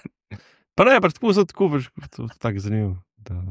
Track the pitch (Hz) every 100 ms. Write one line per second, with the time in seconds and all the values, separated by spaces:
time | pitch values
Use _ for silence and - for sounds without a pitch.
0 | - - _ 104 _ _ _ - 220 262
1 | 269 - 233 196 185 - 196 143 123 -
2 | - - 117 - 120 101 101 107 104 92
3 | - _ 104 90 92